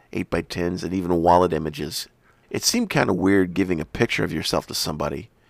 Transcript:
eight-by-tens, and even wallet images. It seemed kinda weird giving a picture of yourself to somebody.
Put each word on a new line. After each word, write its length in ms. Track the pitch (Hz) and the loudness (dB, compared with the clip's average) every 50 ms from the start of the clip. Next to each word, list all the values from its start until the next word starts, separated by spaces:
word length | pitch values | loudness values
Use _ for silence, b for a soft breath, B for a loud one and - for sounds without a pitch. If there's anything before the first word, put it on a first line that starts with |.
| b b - | b b -6
eight-by-tens, 680 | 95 92 - - 87 80 - - 90 87 87 90 87 | -6 -4 -4 -4 -4 -4 -6 -4 -4 -2 -2 -2 -4
and 120 | 82 82 92 | -4 -4 -2
even 260 | 95 90 85 87 85 | -2 0 2 2 4
wallet 320 | 82 87 87 90 92 90 | 6 6 6 6 6 4
images. 560 | 85 76 80 78 76 73 73 78 - - - - _ b b b b b b b | 2 -2 -2 -4 -6 -6 -8 -6 -6 -8 -10 -10 _ b b b b b b b
It 100 | - 214 - | -6 -2 0
seemed 260 | - - 240 240 - | 0 0 0 -2 0
kinda 240 | - 151 135 120 98 | 0 0 2 2 2
weird 400 | 90 92 95 101 98 92 90 85 | 2 4 4 4 4 4 2 0
giving 260 | 92 98 90 90 78 | 0 0 0 0 -2
a 60 | 73 | -2
picture 380 | - - - - - - - - | -6 -2 -2 0 0 0 -2 -2
of 80 | 87 | -2
yourself 340 | 78 78 - - - 78 - | -4 -4 -4 -2 -2 -2 -2
to 80 | - - | -4 -6
somebody. 560 | - - 82 78 76 76 73 71 71 - - _ _ _ _ | -6 -4 -6 -4 -4 -4 -4 -4 -6 -10 -14 _ _ _ _